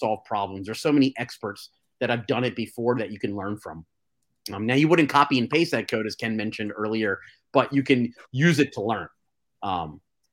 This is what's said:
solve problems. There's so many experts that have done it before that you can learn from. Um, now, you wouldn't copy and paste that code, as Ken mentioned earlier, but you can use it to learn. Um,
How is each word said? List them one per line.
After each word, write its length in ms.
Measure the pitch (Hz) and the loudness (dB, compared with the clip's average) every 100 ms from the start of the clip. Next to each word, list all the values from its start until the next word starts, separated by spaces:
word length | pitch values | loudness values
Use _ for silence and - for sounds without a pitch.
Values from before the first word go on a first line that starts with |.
solve 240 | 113 107 | -4 -4
problems. 420 | - 107 98 95 98 | -4 -4 -4 -6 -8
There's 140 | 110 | -2
so 100 | 160 | 2
many 240 | 147 131 123 | 4 4 0
experts 520 | 123 - 107 101 - _ _ - | -10 -8 -8 -10 -16 _ _ -6
that 100 | 120 | -2
have 160 | 120 - | -2 0
done 160 | 120 | 0
it 140 | 123 117 | 0 -2
before 420 | 107 - 117 123 | -8 -2 0 0
that 140 | 101 | -2
you 60 | 104 | -6
can 160 | 104 101 | -6 -6
learn 220 | 98 107 | -6 -8
from. 280 | 90 80 82 _ _ _ _ _ - | -10 -14 -18 _ _ _ _ _ -12
Um, 140 | 98 110 | -6 0
now, 80 | |
you 140 | 131 151 | 2 4
wouldn't 200 | 170 143 | 4 4
copy 300 | 143 143 131 | 4 4 4
and 100 | 113 | 2
paste 220 | 156 170 | 0 2
that 180 | 120 104 | 0 -2
code, 180 | 113 107 | -4 -4
as 100 | - | -6
Ken 200 | 113 110 | -4 -4
mentioned 360 | 107 110 104 | -4 -6 -8
earlier, 460 | 104 107 110 107 95 - _ _ | -4 -4 0 -2 -2 -8 _ _
but 200 | 139 123 | 2 2
you 100 | 139 | 0
can 300 | 131 127 120 - - | 4 2 2 -4 -8
use 260 | 131 170 147 | 2 4 4
it 140 | 139 | 2
to 100 | - | 0
learn. 260 | 104 104 82 _ _ _ _ - | -4 -4 -6 _ _ _ _ -10
Um, 380 | 101 92 78 76 _ _ _ | -4 -4 -4 -10 _ _ _